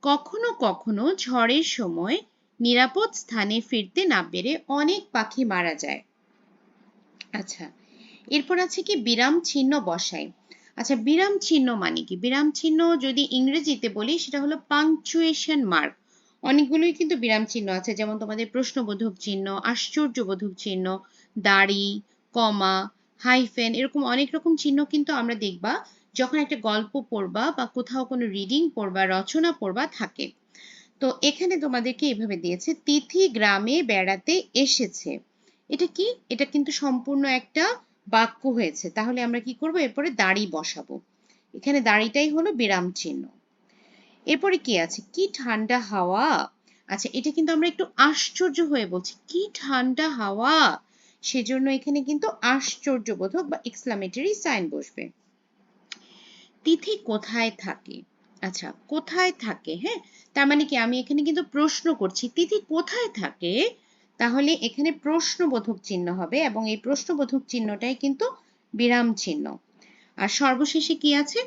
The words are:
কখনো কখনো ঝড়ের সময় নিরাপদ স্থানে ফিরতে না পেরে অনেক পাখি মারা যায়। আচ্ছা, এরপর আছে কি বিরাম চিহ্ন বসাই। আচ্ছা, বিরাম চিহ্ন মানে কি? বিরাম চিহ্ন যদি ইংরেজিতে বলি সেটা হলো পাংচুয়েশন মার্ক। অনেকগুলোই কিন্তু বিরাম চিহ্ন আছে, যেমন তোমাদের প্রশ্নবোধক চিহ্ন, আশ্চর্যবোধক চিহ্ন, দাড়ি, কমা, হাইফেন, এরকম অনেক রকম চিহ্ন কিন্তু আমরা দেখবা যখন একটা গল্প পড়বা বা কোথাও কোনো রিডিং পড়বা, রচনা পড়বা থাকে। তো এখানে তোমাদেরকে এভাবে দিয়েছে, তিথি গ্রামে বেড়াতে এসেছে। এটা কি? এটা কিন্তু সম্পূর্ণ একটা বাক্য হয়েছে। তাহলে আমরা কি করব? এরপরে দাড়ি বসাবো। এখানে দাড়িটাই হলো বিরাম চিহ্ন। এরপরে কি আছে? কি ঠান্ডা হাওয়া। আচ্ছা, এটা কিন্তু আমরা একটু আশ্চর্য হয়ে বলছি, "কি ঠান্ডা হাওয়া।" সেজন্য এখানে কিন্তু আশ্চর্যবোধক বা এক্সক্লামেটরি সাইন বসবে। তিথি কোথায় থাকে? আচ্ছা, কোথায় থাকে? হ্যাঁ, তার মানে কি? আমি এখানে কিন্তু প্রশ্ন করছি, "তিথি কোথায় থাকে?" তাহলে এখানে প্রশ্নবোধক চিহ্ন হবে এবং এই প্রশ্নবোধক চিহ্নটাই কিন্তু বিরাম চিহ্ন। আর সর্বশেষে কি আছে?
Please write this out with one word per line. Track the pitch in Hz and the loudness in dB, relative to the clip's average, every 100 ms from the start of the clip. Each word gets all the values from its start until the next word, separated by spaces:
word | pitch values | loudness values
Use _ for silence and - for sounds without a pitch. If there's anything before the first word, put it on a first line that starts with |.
কখনো | 285 285 - 427 466 453 | 2 0 0 -2 -2 0
কখনো | 233 185 - 208 262 381 | 0 0 -2 0 0 0
ঝড়ের | 247 247 226 277 | -2 2 4 4
সময় | 320 - 180 170 185 349 - _ _ _ | 0 -2 -4 -2 -2 -2 -4 _ _ _
নিরাপদ | 240 240 254 370 440 | 2 4 4 2 -2
স্থানে | - - 226 202 226 | -4 -8 -4 -2 -2
ফিরতে | 226 233 190 - 370 | -2 -4 -2 0 2
না | 214 170 | 2 0
পেরে | 180 196 302 - | -4 -2 -4 -2
অনেক | 285 302 403 403 | 0 2 0 -2
পাখি | 233 220 - 240 | -4 -2 -2 0
মারা | 185 170 156 | 0 0 -2
যায়। | 143 - - _ _ _ _ _ _ _ _ _ _ _ - | -6 -8 -10 _ _ _ _ _ _ _ _ _ _ _ -12
আচ্ছা, | 214 185 - 156 _ _ - - - - | -12 -10 -14 -16 _ _ -20 -20 -20 -2
এরপর | 294 277 359 | -2 0 0
আছে | 370 370 | 0 -4
কি | 370 381 | -4 -2
বিরাম | 226 233 254 330 | 0 2 4 2
চিহ্ন | 330 285 262 294 | 0 0 2 2
বসাই। | 185 170 - 165 151 - _ - _ - | 0 -4 -4 -8 -12 -14 _ -20 _ -10
আচ্ছা, | 233 262 | -2 0
বিরাম | 220 330 392 403 | 4 4 4 0
চিহ্ন | - 320 254 226 | 2 4 4 2
মানে | 175 165 | 0 -2
কি? | - 185 | -6 -4
বিরাম | 233 269 302 | 0 2 2
চিহ্ন | 294 320 311 339 330 | 2 2 4 4 4
যদি | 269 254 285 | 2 0 0
ইংরেজিতে | 254 262 302 294 240 233 | 2 2 2 0 -2 -2
বলি | 202 220 330 | -2 -2 -2
সেটা | 294 285 | -2 -4
হলো | 285 311 _ | -2 -4 _
পাংচুয়েশন | 294 311 311 - 330 330 302 - 302 | 2 4 2 0 0 2 0 0 0
মার্ক। | 220 170 147 - _ _ _ _ | 2 2 0 -6 _ _ _ _
অনেকগুলোই | 240 285 277 311 339 | 4 4 6 4 2
কিন্তু | 320 320 302 | 2 -2 0
বিরাম | 226 214 220 | 2 2 0
চিহ্ন | 240 196 | -2 -2
আছে, | 185 185 | -2 -2
যেমন | 202 214 214 | -4 -4 -4
তোমাদের | 214 214 220 | -6 -6 -4
প্রশ্নবোধক | 247 254 269 220 196 226 185 | -2 -2 -2 -4 -2 -4 -4
চিহ্ন, | - 196 196 196 | -6 -4 -4 -4
আশ্চর্যবোধক | - 240 - - 294 240 196 190 202 180 | -2 -2 -2 0 0 0 -4 -4 -6 -8
চিহ্ন, | 214 185 185 190 - _ _ - | -6 -2 -2 -4 -8 _ _ -2
দাড়ি, | 202 196 196 202 202 208 - _ _ | 4 6 6 4 0 -4 -10 _ _
কমা, | 240 226 208 190 190 202 _ _ _ | 0 2 2 2 2 -2 _ _ _
হাইফেন, | 247 254 240 - 226 | 2 2 2 0 -2
এরকম | 226 269 294 | 0 -2 -2
অনেক | 262 247 277 | 0 2 0
রকম | 320 330 311 | 0 2 2
চিহ্ন | 302 277 285 | 2 2 2
কিন্তু | 311 285 | 0 0
আমরা | 285 233 226 | 0 -2 -2
দেখবা | 208 175 202 427 - _ _ | -4 -4 -4 -4 -6 _ _
যখন | - 254 302 | -2 0 2
একটা | 285 285 | 0 -2
গল্প | 220 214 214 277 220 | 0 -2 -2 -6 -4
পড়বা | 214 190 196 269 294 | -4 -4 -2 -2 -2
বা | 240 | -4
কোথাও | 254 247 262 254 | -4 -4 -6 -4
কোনো | 254 233 | -4 -4
রিডিং | 196 196 277 330 | -4 -2 2 2
পড়বা, | 233 202 185 190 | 0 -4 0 2
রচনা | 190 196 311 330 | 2 0 2 2
পড়বা | 320 202 190 302 | 0 -4 -2 -4
থাকে। | - 220 - - _ _ - - - _ _ | -4 -8 -6 -10 _ _ -20 -20 -20 _ _
তো | 262 - | -2 2
এখানে | 294 294 359 359 | 0 2 0 0
তোমাদেরকে | 285 247 233 247 302 | 0 -2 -2 0 0
এভাবে | 214 220 185 | 0 -2 -4
দিয়েছে, | 170 180 - | -4 -4 -4
তিথি | 320 - 294 - 359 381 | -4 2 0 2 2 4
গ্রামে | 226 208 196 214 302 | 4 2 2 2 0
বেড়াতে | 254 202 185 190 240 359 - | 2 2 2 0 0 0 2
এসেছে। | 247 269 - 220 - 160 139 _ _ _ _ _ | 2 4 2 0 -4 -8 -8 _ _ _ _ _
এটা | 269 339 | -2 -2
কি? | - 415 494 _ | 0 -2 -4 _
এটা | 240 277 | -4 0
কিন্তু | 294 285 | 0 -2
সম্পূর্ণ | - 285 254 247 277 277 | -2 0 -2 0 0 2
একটা | 254 247 - 370 480 _ _ - | 0 -2 0 0 -2 _ _ 0
বাক্য | 220 226 - 269 | 2 2 0 -2
হয়েছে। | 240 185 147 180 | 0 0 -2 -6
তাহলে | 214 220 247 | -4 -2 -2
আমরা | 240 240 | -2 -2
কি | 233 | -6
করব? | 240 320 339 | -6 -2 0
এরপরে | 269 214 311 | 0 0 -4
দাড়ি | 233 190 190 208 | 0 2 2 0
বসাবো। | 156 165 156 - 139 _ _ _ _ _ | -4 -6 -10 -12 -14 _ _ _ _ _
এখানে | - 269 285 | -6 0 2
দাড়িটাই | 233 214 220 277 302 | 6 4 4 2 2
হলো | 302 349 | 2 0
বিরাম | 294 220 190 180 | 2 2 2 0
চিহ্ন। | 180 165 139 135 _ _ _ _ _ _ _ _ _ - | -4 -8 -8 -10 _ _ _ _ _ _ _ _ _ -2
এরপরে | 302 392 370 | 2 2 0
কি | - 196 | 0 0
আছে? | 165 - - | 0 -6 -10
কি | - 392 | -2 -2
ঠান্ডা | - 247 214 220 247 | -2 -4 -4 0 -2
হাওয়া। | 208 202 180 196 294 208 139 _ _ _ - | 0 -2 0 2 2 2 -2 _ _ _ -10
আচ্ছা, | 196 190 | -8 -6
এটা | 262 285 | -4 -2
কিন্তু | 302 311 | 0 2
আমরা | 320 339 | 2 2
একটু | 339 339 - | 0 -6 4
আশ্চর্য | 285 302 - - 359 277 | 4 4 -4 0 0 0
হয়ে | 330 277 196 | 0 0 0
বলছি, | 180 185 - _ | -4 -6 -16 _
"কি | 330 403 | -4 -4
ঠান্ডা | - 269 262 254 254 320 | -8 -4 0 0 0 -2
হাওয়া।" | 262 202 196 254 320 254 156 _ _ _ _ | -2 -4 0 4 6 4 2 _ _ _ _
সেজন্য | - 262 220 262 269 | -4 -2 0 0 2
এখানে | 269 294 285 | 0 0 -2
কিন্তু | 269 294 427 - | 0 -2 -2 -2
আশ্চর্যবোধক | 240 269 269 - - 254 214 185 190 311 | 0 0 0 -4 -2 -2 -2 -4 -2 -2
বা | 294 302 240 | -4 -6 -8
এক্সক্লামেটরি | - - 202 190 226 339 415 | -10 -6 -4 -4 -4 -4 -2
সাইন | 330 233 165 | -2 -2 -2
বসবে। | 147 139 - - _ _ _ _ _ _ _ _ - - - - - - _ | -6 -10 -12 -14 _ _ _ _ _ _ _ _ -20 -20 -20 -20 -20 -20 _
তিথি | 311 320 - 427 | 0 2 0 -6
কোথায় | - 214 214 226 226 220 | -2 -4 -4 -2 -2 -4
থাকে? | 190 - - - - _ _ _ | -12 -12 -14 -18 -18 _ _ _
আচ্ছা, | 190 185 156 - _ | -10 -8 -12 -16 _
কোথায় | 302 311 330 370 | -6 -4 0 0
থাকে? | 359 226 - - 165 | 0 -8 -8 -8 -6
হ্যাঁ, | 294 466 - - _ | -6 -6 -10 -20 _
তার | - 277 | 0 4
মানে | 294 294 | 4 2
কি? | 269 | 0
আমি | 226 247 | 0 -2
এখানে | 254 294 | 0 0
কিন্তু | 302 311 | 2 0
প্রশ্ন | 311 277 302 - 330 | -2 0 0 2 -2
করছি, | 320 190 190 247 - | 0 -2 -2 -4 -2
"তিথি | 339 415 - | 0 0 -2
কোথায় | 311 339 453 453 | -4 -2 -4 -4
থাকে?" | - 165 - 175 208 427 - _ _ _ _ | -4 -8 -6 -4 0 0 -4 _ _ _ _
তাহলে | 233 254 285 | 0 2 2
এখানে | 330 226 247 302 | 2 -2 0 -2
প্রশ্নবোধক | 320 285 320 330 - 339 247 208 190 | 0 0 0 0 0 2 2 -2 -6
চিহ্ন | - 185 175 | -4 -4 -2
হবে | 180 170 254 | -4 -2 0
এবং | 302 214 220 | 0 -2 -4
এই | 214 | -4
প্রশ্নবোধক | 233 277 - 302 262 269 - | -2 -2 -2 -2 0 -2 -2
চিহ্নটাই | 247 214 208 240 262 | -4 -4 -4 -4 -2
কিন্তু | 277 277 480 - _ _ _ | -2 0 -4 -4 _ _ _
বিরাম | 214 240 240 240 | 0 4 4 2
চিহ্ন। | 208 - 147 147 - _ _ - - _ - | 0 -2 -4 -4 -10 _ _ -20 -20 _ -6
আর | 196 | -4
সর্বশেষে | - 277 254 285 320 311 320 | 2 2 4 2 0 0 0
কি | 294 285 | 2 2
আছে? | 294 453 | 2 -2